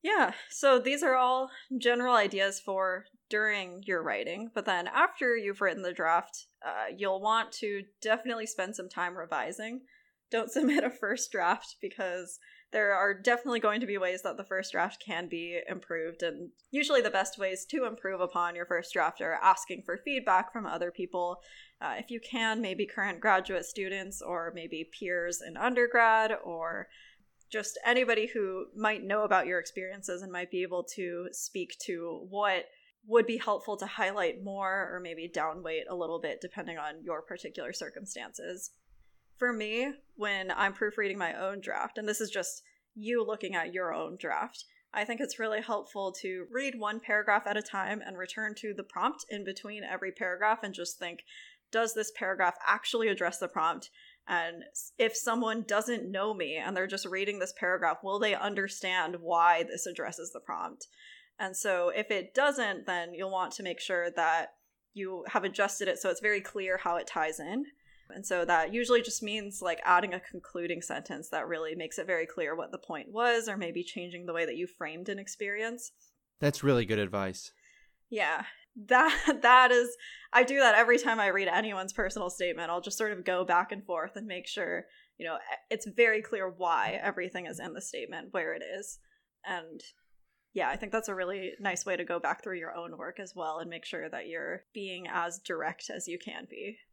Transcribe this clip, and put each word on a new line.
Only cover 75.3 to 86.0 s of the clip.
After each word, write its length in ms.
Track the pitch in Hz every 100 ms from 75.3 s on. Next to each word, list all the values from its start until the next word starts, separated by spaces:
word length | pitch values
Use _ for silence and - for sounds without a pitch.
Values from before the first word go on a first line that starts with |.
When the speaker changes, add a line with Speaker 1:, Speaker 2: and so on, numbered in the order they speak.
| - 202 208 226 240 - _ _ _ _ _
Speaker 2:
That's 240 | 143 -
really 220 | 139 123
good 140 | 107 107
advice. 540 | 101 101 95 90 - _ _ _ _ _ _
Speaker 1:
Yeah. 340 | 214 160 160 214 - _ - 202
That, 500 | 254 311 285 - 269
<laughs> 40 |
that 300 | 240 254 254
is, 240 | 247 240 - - - -
I 80 | 240
do 160 | 254 277
that 160 | 247
every 240 | 214 233 240
time 200 | 240 226
I 100 | 202
read 200 | 190 190
anyone's 460 | 180 220 196 190
personal 340 | - 190 214 180
statement. 420 | - 180 160 170
I'll 120 | 175
just 160 | 202 -
sort 140 | 214
of 120 | 190
go 180 | 180 185
back 280 | 185 175 196
and 120 | 208
forth 280 | 196 170 165 202
and 100 | 220
make 200 | 180 -
sure, 380 | - 170 175 - - _ _
you 100 | 170
know, 100 | 160
e-, 200 | - - _
it's 160 | 220 214
very 240 | 196